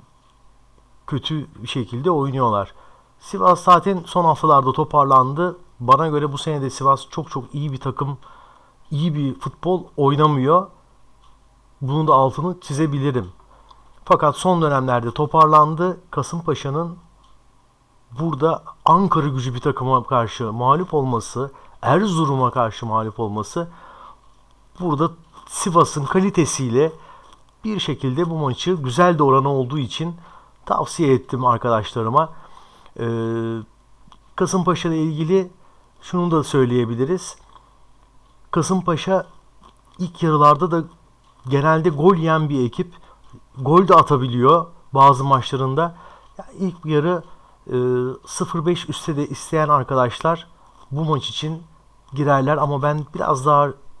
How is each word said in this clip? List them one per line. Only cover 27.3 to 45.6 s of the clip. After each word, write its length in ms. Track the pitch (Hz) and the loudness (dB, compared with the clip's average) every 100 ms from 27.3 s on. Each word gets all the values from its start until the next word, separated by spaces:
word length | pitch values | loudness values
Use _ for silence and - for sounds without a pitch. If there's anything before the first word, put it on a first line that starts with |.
| - _ _ | -20 _ _
bir 160 | 220 202 | -6 -4
şekilde 500 | - 131 135 127 170 | -4 -4 -4 -2 -2
bu 80 | 160 | -2
maçı, 360 | 143 120 180 | -4 -2 -2
güzel 460 | 185 131 123 180 160 | -2 -2 2 2 4
de 40 | |
oranı 260 | 143 135 139 | 4 4 2
olduğu 300 | 135 123 151 | -2 -2 -4
için 360 | 123 - 165 170 - - _ _ - | -6 -6 -8 -10 -20 -20 _ _ -4
tavsiye 480 | - 151 - 147 | -2 -2 -2 2
ettim 320 | 127 - 123 127 | 2 0 -2 0
arkadaşlarıma. 840 | 117 123 110 101 120 110 135 160 - - - - _ - - | 0 0 -2 -2 -6 0 0 0 -8 -20 -20 -20 _ -20 -8
Ee, 580 | 117 113 113 113 113 113 110 _ _ - - - _ - | -6 -4 -4 -4 -6 -8 -12 _ _ -20 -20 -20 _ -6
Kasımpaşa 540 | 185 185 180 170 170 | -2 0 0 -2 -2
ile 80 | 160 | -2
ilgili 540 | 160 151 160 190 185 - _ _ _ _ | -2 -4 0 0 -2 -12 _ _ _ _
şunu 300 | - 180 175 | -6 -4 0
da 120 | 160 | 0
söyleyebiliriz. 920 | 135 143 123 123 113 117 135 180 - - _ - _ _ _ _ _ _ _ _ - | 0 0 2 0 -2 -2 -2 -4 -8 -20 _ -20 _ _ _ _ _ _ _ _ -6
Kasımpaşa 760 | 170 156 185 180 160 - 185 - - _ _ - _ _ - | -4 -2 -2 -2 -4 -2 -2 -4 -18 _ _ -20 _ _ -10
ilk 260 | 180 - | -10 -2
yarılarda 480 | 165 151 147 147 170 | 0 6 6 6 2
da 120 | 165 165 _ _ _ _ _ 127 | 0 -4 _ _ _ _ _ -2
genelde 420 | 139 151 160 170 | 2 4 4 2
gol 260 | 143 170 180 | 4 4 4
yiyen 340 | 160 160 151 | 2 0 0
bir 160 | 139 123 | 0 -2
ekip. 280 | - 180 - - - - - _ 135 | -2 -8 -10 -20 -20 -20 -20 _ -6
Gol 300 | 131 170 190 | 4 4 8
de 80 | 170 | 6
atabiliyor 720 | 151 139 131 123 127 170 165 - - | 6 0 0 2 4 4 0 -14 -4
bazı 300 | 135 139 127 | 6 6 6
maçlarında. 720 | 139 135 - 131 | 2 0 0 -4